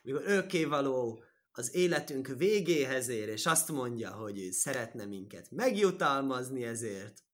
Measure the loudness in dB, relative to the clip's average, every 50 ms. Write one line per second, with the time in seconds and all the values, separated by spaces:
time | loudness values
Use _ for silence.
0 | -8 -6 -4 -4 0 2 2 2 2 0 0 0 2 2 2 2 2 2 2 0
1 | 0 -2 -4 -6 -14 _ _ _ _ _ -10 -6 -6 -2 2 2 4 4 4 2
2 | 0 -2 -4 -6 -4 -4 -2 2 2 4 4 4 4 4 4 2 4 2 0 -2
3 | -2 -2 -2 -2 -2 -4 -4 -2 0 2 4 4 2 2 0 -2 -2 -2 -2 -4
4 | -6 -6 -6 -8 -8 -6 -6 -4 -6 -4 -2 -2 0 0 0 -2 -4 -6 -8 -10
5 | -10 -8 -8 -10 -10 -12 -14 -16 -16 -12 -6 0 0 2 4 6 4 4 4 4
6 | 2 4 4 4 2 0 0 -2 -4 -4 -4 -4 -4 -4 -4 -4 -4 -6 -6 -8
7 | -10 -12 -16 -20 _ _